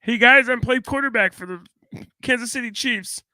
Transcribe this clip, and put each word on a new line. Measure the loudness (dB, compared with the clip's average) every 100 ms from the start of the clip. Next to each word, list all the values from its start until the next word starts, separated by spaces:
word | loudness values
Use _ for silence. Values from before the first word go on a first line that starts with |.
Hey, | -2 4
guys, | 8 6 6
I'm | -2
playing | 0 -2
quarterback | 0 -4 -2 0 -2
for | -4 -14
the | -14 _ _ _ -20 -20 _
Kansas | -2 -2 -2
City | -8 -8
Chiefs. | -6 -4 -4 -6 -14 _